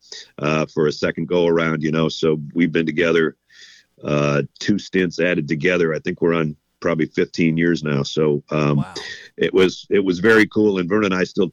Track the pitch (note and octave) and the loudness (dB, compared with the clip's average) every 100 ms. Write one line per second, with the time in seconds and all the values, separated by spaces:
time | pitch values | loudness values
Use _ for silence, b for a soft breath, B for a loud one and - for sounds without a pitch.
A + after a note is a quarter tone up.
0 | B B B - D2 D#2 D2+ - D#2 D2 | B B B -6 -2 0 -2 0 0 0
1 | F2 D#2+ D2+ F2 E2+ E2 D#2+ D#2+ D2+ D#2+ | -4 -4 -2 0 2 2 0 -2 -2 0
2 | D#2+ - D#2+ D#2 D2 E2+ E2+ D#2+ D#2+ D2+ | -2 0 0 0 -2 -2 0 0 -2 0
3 | E2+ E2 D#2 - B B B B B _ | 0 2 0 -4 B B B B B _
4 | D2 D2 D2 C#2+ C2+ _ - G#2 - F#2 | -4 0 0 0 -2 _ -2 -2 -2 -2
5 | F2+ - F2+ F2 D2 E2 E2 F2+ E2 D2+ | -2 0 0 0 -2 -2 0 0 0 -2
6 | - F2 E2+ E2 D#2 D2 _ _ F2+ D#2+ | -6 -2 0 0 -2 -4 _ _ -4 -2
7 | D2+ - - - E2+ D#2+ E2+ D#2+ D2+ C#2+ | -2 -2 -2 0 0 2 0 0 -2 -2
8 | C#2 - D#2 D2 - D2+ D2 D2 C#2+ B | -2 0 0 0 -2 -2 0 0 -2 B
9 | B B B - E2 F#2 F#2 - - G2 | B B B -4 0 2 2 0 -2 0
10 | F#2+ F2 G#2+ A2 G#2+ A2+ G#2+ F#2+ E2+ G#2 | 0 0 4 4 4 4 2 2 0 0
11 | G#2 F#2 F2+ - F2+ | 0 0 -2 0 -2